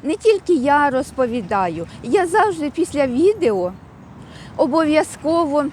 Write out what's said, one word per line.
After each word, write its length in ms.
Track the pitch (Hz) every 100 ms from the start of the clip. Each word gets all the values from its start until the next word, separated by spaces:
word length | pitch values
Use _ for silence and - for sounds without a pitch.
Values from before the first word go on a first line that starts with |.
не 140 | 262 403
тільки 380 | 440 415 -
я 360 | 339 254 285 285
розповідаю. 960 | 262 - - 254 240 185 202 185 160 165 -
Я 240 | 233 302 349
завжди 440 | 381 427 339 294
після 360 | - 339 277 269
відео 680 | 247 349 415 285 202 180 185 - - - - - - - -
обов'язково 1080 | - 294 320 302 - - 285 330 330 285 285